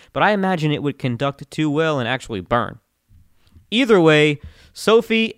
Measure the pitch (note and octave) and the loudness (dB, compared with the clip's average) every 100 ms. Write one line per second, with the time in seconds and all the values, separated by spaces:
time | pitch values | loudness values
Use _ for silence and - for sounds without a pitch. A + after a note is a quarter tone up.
0 | _ C3+ F3+ G#3 F#3+ F3+ D3+ D3 C#3+ - | _ 0 0 2 0 0 -2 -2 -4 -6
1 | C3 A#2 C#3 - - - D3+ C#3+ D#3+ C#3+ | -6 -4 -6 -8 -10 -4 -2 0 -2 -2
2 | A#2 C3 - G#2 F2 A#2+ G2 - _ _ | -4 -6 -6 -10 -2 -2 -2 -10 _ _
3 | _ - _ _ _ - _ A3 C4 G3 | _ -20 _ _ _ -20 _ -2 4 4
4 | D#3+ D3+ D3+ C#3+ - - - - - A3+ | 6 4 2 0 -10 -20 -20 -4 2 2
5 | A3+ A3+ A3+ | 2 0 -2